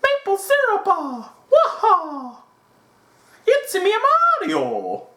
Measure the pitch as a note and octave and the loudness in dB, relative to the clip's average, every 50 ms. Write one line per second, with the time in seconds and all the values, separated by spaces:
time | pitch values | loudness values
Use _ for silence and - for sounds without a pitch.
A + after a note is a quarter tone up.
0 | - C5+ C#5+ C#5 C#5 G4+ G4 G4 - - C#5 C#5+ C#5 A#4 G#4 G4 - G4 F#4 E4 | 2 0 0 0 -2 -2 -4 -4 0 0 0 2 2 0 0 0 2 0 0 0
1 | D4 C#4 B3+ A#3 G#3+ - - _ _ _ C5 D#5 D#5+ - - - - A4 G4 F4 | -2 -8 -10 -12 -14 -16 -20 _ _ _ 2 4 4 2 -2 -2 2 2 2 2
2 | E4 D#4 D4 C#4 C4 B3 A3+ - - _ _ _ _ _ _ _ _ _ _ _ | 0 -4 -10 -12 -14 -14 -18 -20 -20 _ _ _ _ _ _ _ _ _ _ _
3 | _ _ _ _ _ _ _ _ _ G#4+ C5 C#5+ - - - F#4+ F4+ G4 G#4+ A4+ | _ _ _ _ _ _ _ _ _ 0 2 2 0 -4 -6 -2 0 0 0 2
4 | C5 C#5 D5+ D#5+ E5+ F5 E5 D5+ G4+ D#4 - D4 C4 A#3+ - - - F2+ - - | 2 2 2 4 4 2 2 0 -2 -2 -2 -2 -2 -2 -4 -6 -6 -6 -8 -10
5 | - - _ | -10 -16 _